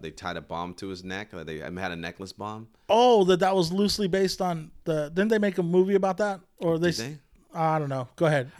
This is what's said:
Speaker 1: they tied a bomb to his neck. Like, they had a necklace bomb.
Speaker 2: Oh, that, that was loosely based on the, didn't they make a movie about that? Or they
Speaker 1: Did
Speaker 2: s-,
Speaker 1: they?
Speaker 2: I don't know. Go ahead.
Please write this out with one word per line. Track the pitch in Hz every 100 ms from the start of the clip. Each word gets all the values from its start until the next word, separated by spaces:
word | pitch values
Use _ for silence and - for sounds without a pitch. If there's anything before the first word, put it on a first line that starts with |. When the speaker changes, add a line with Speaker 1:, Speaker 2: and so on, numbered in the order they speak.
Speaker 1:
they | 80
tied | - 95 85
a |
bomb | 73 85 87
to | 90 98
his | 92
neck. | 92 95 107
Like, | 92 80
they | 78
had | 71 87 95
a | 85
necklace | 85 87 95
bomb. | - 104 110 113 _ -
Speaker 2:
Oh, | 214 247 226
that, | 185 180
that | 190 190
was | 165
loosely | 190 202 - 196
based | 190 190 -
on | 185 165 156 -
the, | - 156 147
didn't | 165 214
they | 220
make | 208 185
a |
movie | 170 180 185
about | 196 190 180
that? | 208 190 - -
Or | 170 165
they | 170
Speaker 1:
Did | 135
Speaker 2:
s-, | 117
Speaker 1:
they? | 151 _ _ _
Speaker 2:
I | 175 160 156
don't | 143
know. | 131 123 -
Go | 165
ahead. | 147 131